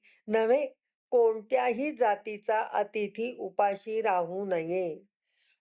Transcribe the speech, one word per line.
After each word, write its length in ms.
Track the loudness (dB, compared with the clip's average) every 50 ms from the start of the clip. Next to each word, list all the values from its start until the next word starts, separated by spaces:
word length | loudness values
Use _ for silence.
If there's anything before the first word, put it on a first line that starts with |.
| _ _ _ _ _
नव्हे 420 | -2 0 2 4 4 2 2 0 -2 -8 _ _ _ _ _ _ 2
कोणत्याही 840 | 4 4 4 4 2 0 -4 -2 0 0 0 0 0 -2 -2 -4
जातीचा 680 | 0 2 2 2 2 0 -4 -10 -12 -6 -4 -2 0 0
अतिथी 760 | -2 -2 -2 -2 -2 -2 -2 -4 -4 -4 -4 -6 -6 -6 -6 -8
उपाशी 640 | -10 -4 0 2 2 2 0 -2 -6 -6 -4 -2
राहू 440 | 0 2 2 0 0 -2 -4 -6 -4
नये. 540 | -2 -2 -2 -2 -2 -2 -2 -2 -4 -6 -10 -14 _ _ _ _ _ _ _ _ _ _ _